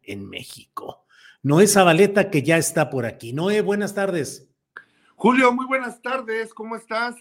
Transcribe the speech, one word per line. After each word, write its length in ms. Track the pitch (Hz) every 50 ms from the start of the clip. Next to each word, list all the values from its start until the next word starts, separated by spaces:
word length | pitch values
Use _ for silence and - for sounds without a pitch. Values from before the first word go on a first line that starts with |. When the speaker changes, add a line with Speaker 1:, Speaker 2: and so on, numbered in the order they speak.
| _
Speaker 1:
en 260 | - 101 98 98 95
México. 760 | 92 - - - - - - _ _ - - - - _ _ _ _ _ - - _ _
Noé 260 | - 135 147 165 214
Zabaleta, 600 | 208 208 202 185 175 160 165 202 196 202 208 190 202
que 140 | - 151 123
ya 140 | 160 165
está 320 | 165 160 - - 165 151 -
por 160 | 135 131 117
aquí. 260 | 110 101 - 117 117
Noé, 300 | 123 147 170 196 208 214
buenas 340 | 185 190 202 202 208 - -
tardes. 540 | 208 196 196 180 165 131 - - - - _ _ _ _ _ - - - _ _ _ _ _ _
Speaker 2:
Julio, 380 | - - 220 254 262 262 247 240
muy 120 | 254 262
buenas 360 | 254 262 262 247 240 - -
tardes. 520 | - 247 262 269 240 220 220 226 226 214 -
¿Cómo 220 | - 220 226 226
estás? 400 | 220 226 - 226 226 233 247 233 240